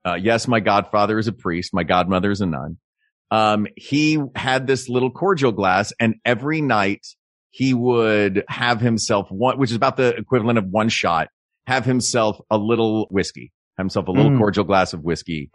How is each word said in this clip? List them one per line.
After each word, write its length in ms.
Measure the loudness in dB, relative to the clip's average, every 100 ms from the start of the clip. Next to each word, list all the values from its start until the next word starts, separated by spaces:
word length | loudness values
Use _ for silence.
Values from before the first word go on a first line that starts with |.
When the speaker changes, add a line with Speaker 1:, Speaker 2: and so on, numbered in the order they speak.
| -8
Speaker 1:
uh, 100 | -4
yes, 320 | 0 0 0
my 120 | 0
godfather 580 | 2 2 2 0 0 0
is 80 | -2
a 40 |
priest. 400 | -4 -4 -4 -4
My 100 | -4
godmother 480 | 0 0 2 0 0
is 100 | -2
a 40 | -2
nun. 320 | -4 -8 -14 _ _ _ _ -4
Um, 360 | 2 2 2 -2 -8
he 420 | -4 0 2 0 -2 -6
had 300 | -2 0 0
this 240 | -2 0
little 220 | -2 -2
cordial 400 | -2 -2 0 0
glass, 420 | 2 2 2 0 0
and 160 | -2 0 0
every 360 | -2 -2 -4
night 440 | 0 0 0 -2 -10 -20 _ _ _
he 220 | -4 0
would 720 | 0 2 2 2 2 2 0 -4
have 320 | -2 -2 0
himself 460 | 2 0 0 -2 -2
one, 280 | -2 0 0
which 100 | 0
is 40 | 0
about 220 | 0 2
the 180 | 0 0
equivalent 420 | 0 0 2 0
of 80 | 0
one 240 | 0 0
shot, 400 | 0 0 0 -2 _ _ _ -4
have 180 | -2 0
himself 540 | 0 0 0 0 -2 -2
a 80 | -2
little 500 | 0 0 0 0 -2
whiskey, 400 | -2 -4 -8 -20 _ _ -6
have 60 | -4
himself 220 | -4 0
a 40 |
little 200 | 4 4
Speaker 2:
Mm. 60 | 4
Speaker 1:
cordial 240 | 2 0
glass 300 | 2 2 2
of 100 | -2
whiskey, 460 | -4 -6 -6 -10 -6